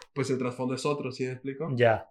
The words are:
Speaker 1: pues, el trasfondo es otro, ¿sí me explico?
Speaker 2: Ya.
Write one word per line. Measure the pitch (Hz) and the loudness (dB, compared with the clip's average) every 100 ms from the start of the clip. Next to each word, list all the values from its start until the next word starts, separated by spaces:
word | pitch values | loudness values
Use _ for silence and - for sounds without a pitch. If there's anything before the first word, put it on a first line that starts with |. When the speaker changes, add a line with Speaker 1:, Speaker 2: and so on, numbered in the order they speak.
| - | -12
Speaker 1:
pues, | - 127 | -4 -2
el | 127 | 0
trasfondo | 123 120 127 127 | -2 -2 -4 -2
es | 147 | -2
otro, | 143 127 | -2 -4
¿sí | 120 127 | -4 -6
me | |
explico? | 127 139 139 156 127 | -4 -8 -6 -4 4
Speaker 2:
Ya. | 120 110 - | 6 6 0